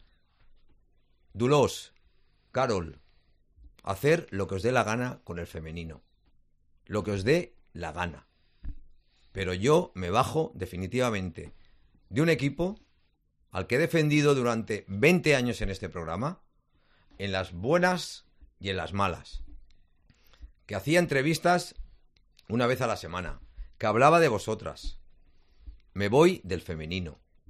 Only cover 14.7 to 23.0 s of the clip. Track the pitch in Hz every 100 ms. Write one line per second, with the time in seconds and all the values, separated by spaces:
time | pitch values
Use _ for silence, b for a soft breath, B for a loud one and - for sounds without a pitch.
14.7 | 104 - 98 143 180 156 139 123 110 107
15.7 | 92 92 87 80 87 139 190 _ _ _
16.7 | _ _ _ _ - 98 95 92 87 113
17.7 | 175 180 180 - - _ _ - - 98
18.7 | 92 82 98 98 80 - - - - -
19.7 | - - _ _ b b b b _ -
20.7 | 101 143 170 - 139 143 156 170 175 -
21.7 | - - - _ _ _ _ - 113 123
22.7 | 127 123 104